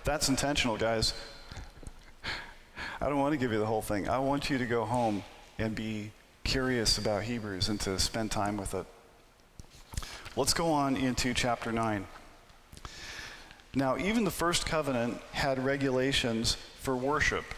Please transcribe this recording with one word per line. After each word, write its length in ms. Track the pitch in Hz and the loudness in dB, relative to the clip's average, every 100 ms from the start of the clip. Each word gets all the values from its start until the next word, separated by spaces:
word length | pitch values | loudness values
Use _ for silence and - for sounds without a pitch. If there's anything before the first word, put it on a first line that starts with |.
That's 240 | - 147 - | 0 0 2
intentional, 480 | 131 139 143 127 107 | 2 2 2 2 2
guys. 380 | 113 113 113 - - - - - - - - - - - - - - - - - - - | 2 4 2 0 -8 -16 -14 -14 -14 -14 -16 -16 -20 -12 -8 -8 -8 -18 -20 -12 -10 -4
I 80 | - | 0
don't 100 | 143 | 2
wanna 180 | 139 151 | 2 2
give 140 | 127 | 2
you 60 | 110 | 2
the 60 | 107 | 2
whole 160 | 110 | 0
thing. 280 | 104 104 85 | 0 -2 0
I 100 | 120 | 2
want 300 | 135 143 143 | 2 2 2
you 80 | 139 | 0
to 80 | 123 | 2
go 200 | 117 107 | 2 2
home 380 | 123 117 101 92 - - - | 2 2 2 -4 -16 -20 -4
and 160 | 110 | -2
be 380 | 107 110 107 104 - - - | -2 -4 -4 -6 -12 -20 -8
curious 540 | - 135 127 127 107 - | -2 0 2 2 2 2
about 260 | 107 104 | 2 0
Hebrews 460 | 98 120 107 95 95 | 0 -4 -4 -2 0
and 100 | 104 | 0
to 160 | - 95 | 0 0
spend 320 | 92 117 107 | 0 0 -2
time 260 | 110 101 104 | 0 0 -2
with 160 | 95 | -2
it. 120 | 95 87 - - - - - - - - - - - - - - - | -4 -6 -12 -20 -20 -20 -20 -20 -20 -20 -20 -10 -10 -8 -12 -10 -2
Let's 180 | 143 | 0
go 180 | - 170 | 2 2
on 260 | 151 139 135 | 4 4 2
into 360 | 131 120 127 | 2 2 0
chapter 380 | 120 127 117 120 | 2 2 0 0
nine. 360 | 113 113 104 98 - - - - - - - - - - - - - - - - | 0 2 0 -4 -12 -20 -20 -20 -20 -20 -18 -16 -14 -12 -12 -12 -14 -18 -20 -4
Now, 240 | 127 135 123 | 2 2 2
even 280 | 175 226 202 | 2 2 2
the 60 | |
first 340 | - 170 170 - | 2 2 2 2
covenant 560 | 160 143 127 120 - - | 0 2 0 0 -4 -8
had 320 | - 143 131 | -2 0 2
regulations 920 | 131 139 135 127 131 135 - 113 117 - - - | 2 2 2 2 2 2 2 0 0 -2 -4 -8
for 160 | - 127 | -2 0
worship 500 | 131 147 135 95 80 | 2 2 2 0 -2